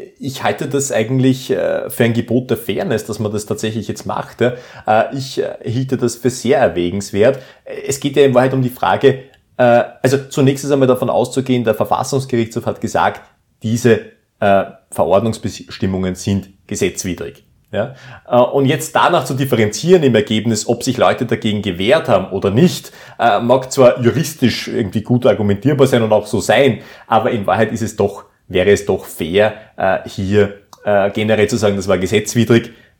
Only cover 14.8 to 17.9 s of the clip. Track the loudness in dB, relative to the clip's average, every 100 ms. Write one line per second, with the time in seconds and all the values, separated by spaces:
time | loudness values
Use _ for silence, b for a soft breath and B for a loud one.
14.8 | _ -4 2 2 0 -4 -8 -10 -16 -6
15.8 | -4 -2 -4 -6 -4 -4 -6 _ _ -4
16.8 | -4 -4 -8 -8 -10 -14 _ _ _ -6
17.8 | -6